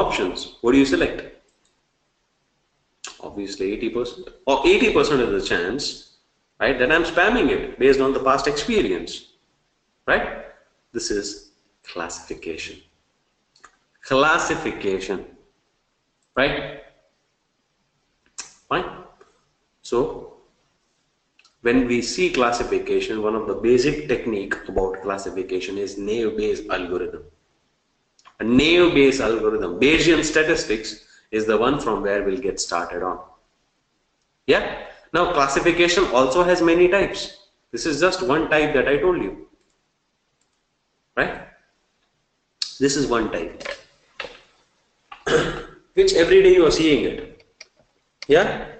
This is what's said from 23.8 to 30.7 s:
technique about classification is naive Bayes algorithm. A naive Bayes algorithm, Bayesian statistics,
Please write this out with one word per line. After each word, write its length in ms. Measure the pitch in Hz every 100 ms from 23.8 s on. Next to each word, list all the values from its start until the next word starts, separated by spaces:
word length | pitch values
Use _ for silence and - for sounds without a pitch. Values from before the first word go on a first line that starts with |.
| 135 147 -
technique 480 | 120 120 104 98 - -
about 320 | 95 95 -
classification 760 | 101 98 95 90 92 92 90 98
is 180 | 98 101
naive 400 | 101 113 110 104
Bayes 320 | 104 92 80
algorithm. 540 | 95 90 90 87 - - _ _ _ _ _ _ _ _ _ _ -
A 40 |
naive 500 | 110 123 151 175 175
Bayes 260 | 143 139 135
algorithm, 580 | 110 113 107 107 92 -
Bayesian 460 | 131 160 151 160
statistics, 800 | - 156 156 160 -